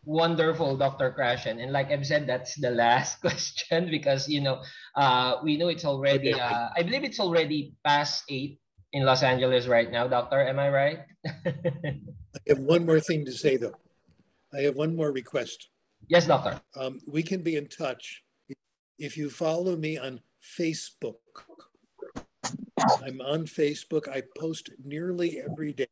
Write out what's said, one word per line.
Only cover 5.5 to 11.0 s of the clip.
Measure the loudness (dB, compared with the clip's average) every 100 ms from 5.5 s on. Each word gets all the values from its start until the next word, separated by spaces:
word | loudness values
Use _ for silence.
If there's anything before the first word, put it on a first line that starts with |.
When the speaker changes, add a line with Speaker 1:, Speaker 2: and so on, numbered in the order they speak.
| 2
Speaker 1:
know | 0
it's | 0
already, | -2 0 2 4 2
Speaker 2:
Okay. | 0
Speaker 1:
uh, | 0 0 -2 -2
I |
believe | 0 -2
it's | -4 -2
already | 2 2 2 -2 -4 -4
past | 2 2 2 -4 -6
eight | -8 -8 -12 _ _ _
in | 2
Los | 4 4
Angeles | 4 4 4 2 4
right | 4 4
now, | 0 2
Doctor. | 0 2 2
Am | 2 2
I | 2
right? | 2 2 -2